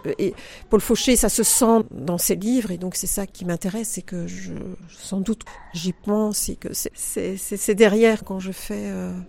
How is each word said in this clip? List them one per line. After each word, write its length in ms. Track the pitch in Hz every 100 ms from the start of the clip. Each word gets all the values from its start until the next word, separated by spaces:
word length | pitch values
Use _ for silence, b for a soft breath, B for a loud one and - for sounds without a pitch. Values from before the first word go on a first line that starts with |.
| 147
euh, 80 | -
et 140 | 131 B B B -
Paul 100 | 214
Fauché, 380 | - 226 - 240
ça 100 | 208
se 160 | -
sent 400 | 214 - 226 226 -
dans 260 | - 147 175
ses 180 | - 175
livres, 360 | 208 254 208
et 60 | 175
donc 180 | 185 -
c'est 120 | 190
ça 180 | - 196
qui 160 | -
m'intéresse, 460 | 180 170 190 214 220
c'est 100 | 190
que 240 | - 180 175
je, 260 | 180 185 170 185 185 170
sans 300 | - - 190
doute, 220 | 190 220 b b b
j'y 180 | 170 180
pense, 560 | - 208 208 214 208 -
et 80 | -
que 140 | -
c'est, 200 | - -
c'est, 420 | - - - 180 190
c'est, 220 | - 202
c'est 180 | - 202
derrière 480 | 214 214 226 214
quand 160 | - 190
je 140 | 190
fais, 320 | 185 - 208 202
euh, 260 | 185 180 180